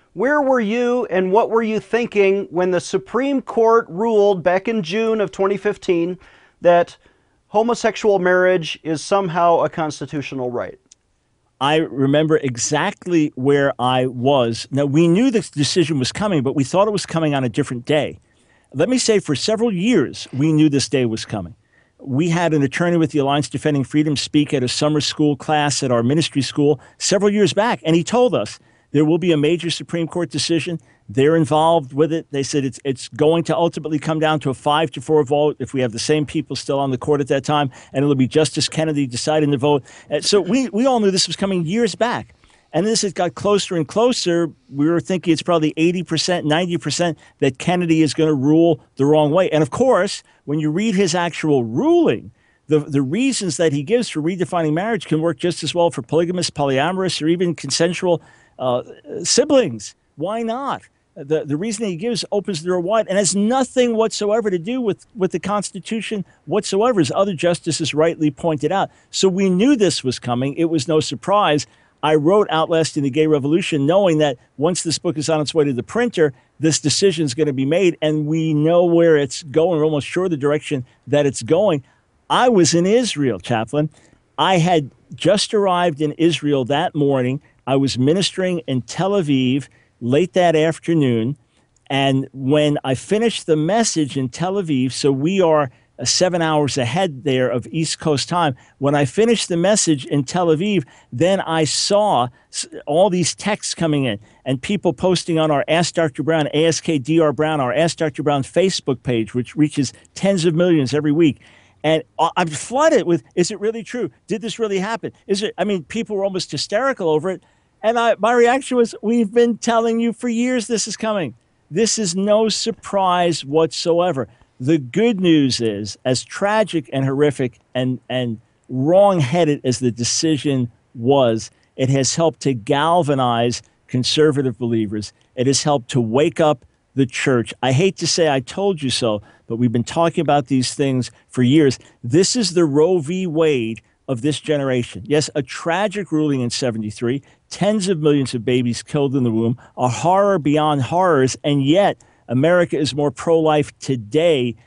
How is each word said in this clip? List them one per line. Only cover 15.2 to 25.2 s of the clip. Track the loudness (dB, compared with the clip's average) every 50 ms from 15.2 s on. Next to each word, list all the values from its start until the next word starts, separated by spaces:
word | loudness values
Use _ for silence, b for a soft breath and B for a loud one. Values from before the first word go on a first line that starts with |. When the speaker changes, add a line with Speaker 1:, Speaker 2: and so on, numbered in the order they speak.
| 4 2
Speaker 2:
this | 2 0 -2 -4
decision | -4 -2 -2 0 2 0 0 0 0 -2
was | -2 -4
coming, | -4 -4 -2 0 0 0
but | 0 -2 0
we | -2 -2
thought | 0 2 2 2 2
it |
was | 0 -4 -4
coming | -4 -4 -2 0 0 0
on | 0 -2
a | -2
different | -2 -2 -4 -4 -4 -8 -2
day. | 0 0 0 0 -2 -8 -14 _ _ _ _ _ _ _ _ _ _
Let | -2 -2 0 0
me | 0 0
say, | 2 2 2 0
for | 2 -2 -4
several | -2 -2 -2 -2 0 0 -2
years, | -2 0 0 2 2 2 2 0 -4 -12 -14 -8
we | -4 -2 0 2
knew | 4 4 4 4
this | 4 2 0 0
day | 0 0 0
was | 0 -2 -4 -8
coming. | -8 -8 -8 -8 -10 -14 _ _ _ _ _ _ _ _ -16
We | -8 -4 -2 0 0 0
had | 0 0 2 2
an | 2 2
attorney | 0 0 0 0 0 2 2
with | 2 0 0
the | 0 0
Alliance | 0 2 0 0 -2 -4
Defending | -6 -2 -2 0 0 0 -2
Freedom | 0 0 0 0 0 0
speak | -2 -4 0 0 0 0 2
at | 0 -2 -2
a | -2
summer | -2 0 0 0 0 0
school | -2 -2 -2 0